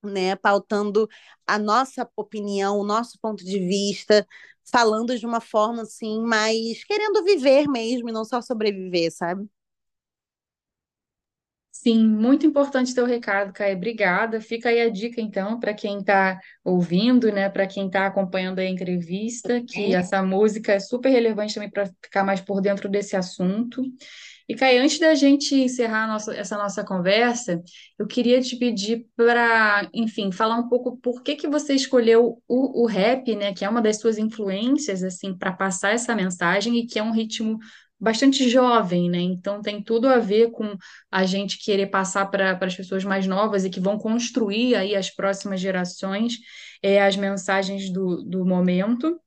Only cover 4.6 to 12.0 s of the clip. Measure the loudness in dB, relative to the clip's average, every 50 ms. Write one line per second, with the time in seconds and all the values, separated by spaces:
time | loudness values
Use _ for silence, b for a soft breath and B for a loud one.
4.6 | _ -2 0 2 2 2 2 0 -2 -4 -4 -6 -4 -4 -4 -4 -6 -2 0 0
5.6 | 0 0 -2 -6 -10 -12 -12 -12 -8 -6 -4 -4 -2 0 0 0 2 0 0 -2
6.6 | -2 -6 -8 -10 -6 _ -4 -2 0 0 0 0 2 2 2 4 6 6 6 6
7.6 | 4 2 0 -2 -2 -2 -2 -2 -4 -4 -6 -6 -6 -4 -4 -6 -4 -4 -4 -2
8.6 | -2 -2 -2 -2 -8 -2 0 0 0 0 -2 -4 -4 -4 -4 -6 -8 -12 _ _
9.6 | _ _ _ _ _ _ _ _ _ _ _ _ _ _ _ _ _ _ _ _
10.6 | _ _ _ _ _ _ _ _ _ _ _ _ _ _ _ _ _ _ _ _
11.6 | _ _ _ -2 0 2 4 6